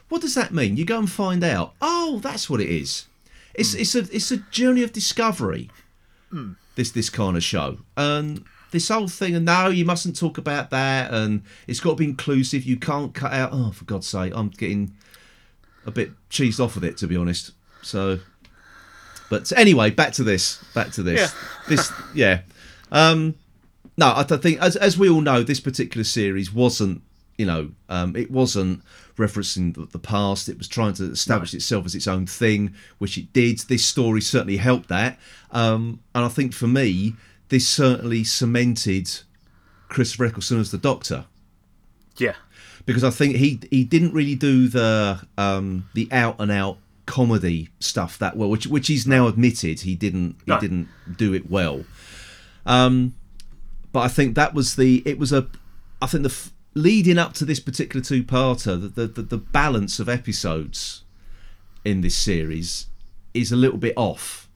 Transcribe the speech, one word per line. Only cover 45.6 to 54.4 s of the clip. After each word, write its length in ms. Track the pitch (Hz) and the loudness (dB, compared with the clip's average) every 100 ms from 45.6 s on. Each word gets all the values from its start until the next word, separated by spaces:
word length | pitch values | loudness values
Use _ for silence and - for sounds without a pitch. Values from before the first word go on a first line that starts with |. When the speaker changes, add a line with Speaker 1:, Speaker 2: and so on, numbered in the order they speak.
| 95 92 92 | -2 -6 -6
Speaker 1:
the 140 | 113 113 | -4 -2
out 240 | 127 117 - | 0 0 0
and 120 | 104 | -2
out 260 | 101 98 90 _ _ - | 0 -2 -6 _ _ -6
comedy 640 | 131 120 107 85 82 80 - | 0 2 4 2 -2 -4 -8
stuff 380 | - - 85 - | -6 -4 -4 -4
that 180 | 98 110 | -4 -2
well, 120 | 101 | -2
which, 160 | 110 - | -2 0
which 220 | 147 139 | -2 0
he's 180 | 143 117 | 0 4
now 220 | 131 120 | 4 4
admitted 540 | 104 123 120 82 80 | 4 2 2 -4 -4
he 120 | 92 | -4
didn't, 440 | 87 101 90 87 85 - | -2 -2 -2 -4 -4 -2
he 60 | |
Speaker 2:
No. 80 | 131 | 0
Speaker 1:
didn't 280 | 101 90 82 - - 87 | 0 -4 -6 -12 -12 -2
do 160 | 107 | 0
it 140 | 95 76 | 0 -2
well. 320 | 95 85 69 - - - - - - - - - | 0 0 -2 -10 -18 -20 -20 -20 -20 -20 -8 2
Um, 480 | 127 127 127 127 - - - - - - - - | 4 6 4 0 -4 -18 -18 -16 -14 -12 -12 -6
but 80 | 131 | -2
I 80 | 123 | 0
think 260 | 147 135 | 2 2
that 180 | 110 | 4